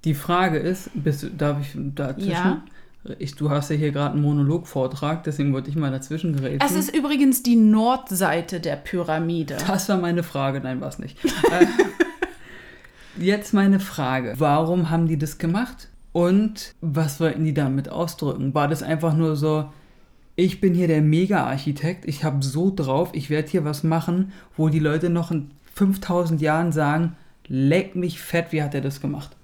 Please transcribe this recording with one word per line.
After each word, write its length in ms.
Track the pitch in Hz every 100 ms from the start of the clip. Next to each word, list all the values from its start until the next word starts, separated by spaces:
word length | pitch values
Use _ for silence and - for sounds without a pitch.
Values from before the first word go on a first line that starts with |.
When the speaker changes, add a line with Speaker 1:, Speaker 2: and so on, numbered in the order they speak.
Speaker 1:
Die 120 | 160 143
Frage 420 | - 175 185 156
ist, 320 | 165 185 - 233
bist 260 | 151 143
du, 60 | -
darf 300 | - 147 143
ich 120 | 139 -
dazwischen? 560 | 139 139 139 139 196
Speaker 2:
Ja. 320 | 175 185 302 - - - - - -
Speaker 1:
Ich, 160 | 139 -
du 140 | 147
hast 200 | 143 143
ja 60 | 151
hier 160 | 151
gerade 220 | 143 143
einen 80 | 143
Monologvortrag, 1040 | 147 147 139 165 175 - 131 139 147 165 160
deswegen 260 | 143 143
wollte 180 | 135 135
ich 60 | 156
mal 160 | 143
dazwischen 420 | 135 - 160 170 143
grätschen. 240 | 135 143 285
Speaker 2:
Es 80 |
ist 220 | - 285 320
übrigens 480 | 277 285 277 254
die 140 | 240 233
Nordseite 1040 | 214 214 226 262 - 185 180 160 170 180
der 160 | 160 147
Pyramide. 800 | - 180 170 156 165 170 147 139 175
Speaker 1:
Das 220 | 190 -
war 80 | 196
meine 260 | 175 170
Frage, 380 | 170 139 135 135
nein, 180 | 131 127
war's 200 | 139 -
nicht. 180 | - -
<laughs> 60 | 311 - -
Äh, 140 | 180 - - 196 - - - - - - - - - - - - -
jetzt 360 | 175 208 208
meine 280 | 208 196 196
Frage: 540 | 196 - 131 131 120 120
Warum 520 | 139 147 165 180 160
haben 180 | 165 165
die 100 | 160
das 200 | 151 -
gemacht? 520 | 165 190 247 - - - -
Und 600 | 170 175 196 220 214 - -
was 400 | 165 147 156 143
wollten 240 | 165 135
die 100 | 156
damit 360 | 143 135 135 139
ausdrücken? 640 | - 170 - 143 - 135 147
War 140 | 143
das 120 | 160
einfach 320 | 135 160 165
nur 220 | 156 160 151
so, 340 | 156 156 147 - - - - - - -
„Ich 240 | 180 -
bin 120 | 196
hier 140 | 175 175
der 140 | 156
Mega-Architekt, 1040 | 151 156 190 190 123 139 147 143 156 180 -
ich 180 | 143
hab 180 | 156 139
so 320 | 135 139 190
drauf, 360 | 190 135 135 175
ich 180 | 156 139
werd 200 | 151 151
hier 160 | 185 147
was 180 | 143
machen“, 480 | 160 160 165 180 190 - - -
wo 140 | 156
die 100 | 156
Leute 300 | 151 156 175
noch 200 | 170 170
in 220 | 160 143 - - -
fünftausend 640 | 196 190 - 175 170 160
Jahren 320 | 151 156 170
sagen, 460 | 151 147 151 170 - - _ -
„Leck 460 | 131 135 175 190 180
mich 240 | 175 -
fett, 260 | - 175 165
wie 120 | 156
hat 100 | 147
er 80 | 143
das 200 | 135 139
gemacht?“ 300 | 160 147 - -